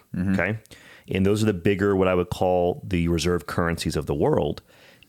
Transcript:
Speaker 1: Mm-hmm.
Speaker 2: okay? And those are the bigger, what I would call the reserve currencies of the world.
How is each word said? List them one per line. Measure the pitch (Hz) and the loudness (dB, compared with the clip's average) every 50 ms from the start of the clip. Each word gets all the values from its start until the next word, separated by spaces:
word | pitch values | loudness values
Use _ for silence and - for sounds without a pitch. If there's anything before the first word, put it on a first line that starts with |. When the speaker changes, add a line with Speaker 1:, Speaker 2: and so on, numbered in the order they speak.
| _ _ - | _ _ -6
Speaker 1:
Mm-hmm. | 90 90 98 95 | -4 -2 0 0
Speaker 2:
okay? | 90 87 98 110 110 - - - - - - - - - - | 0 0 -2 -2 -6 -10 -16 -20 -20 -20 -20 -20 -18 -8 -4
And | - 95 95 | 0 2 2
those | 98 107 107 | 2 2 2
are | 110 | 2
the | 107 98 | 0 0
bigger, | 85 - 104 101 87 101 101 98 | 2 2 0 2 2 2 2 4
what | 95 95 | 4 4
I | 92 92 | 4 2
would | 90 90 - | 2 0 -2
call | - - 98 90 90 90 87 90 - - - | -2 -2 0 0 2 2 0 0 -2 -4 -6
the | 107 92 87 85 82 | -4 -2 0 0 0
reserve | 85 80 76 87 87 85 - | 0 0 0 0 -2 -2 -4
currencies | - - 90 85 85 85 - - 82 76 | -6 -4 -2 -2 -2 -2 -4 -4 -4 -4
of | 78 73 | -4 -4
the | 69 73 | -4 -2
world. | 73 92 147 156 - 76 73 - - - _ - - - - - - _ | 0 0 0 2 0 0 -2 -4 -8 -12 _ -20 -20 -20 -20 -20 -14 _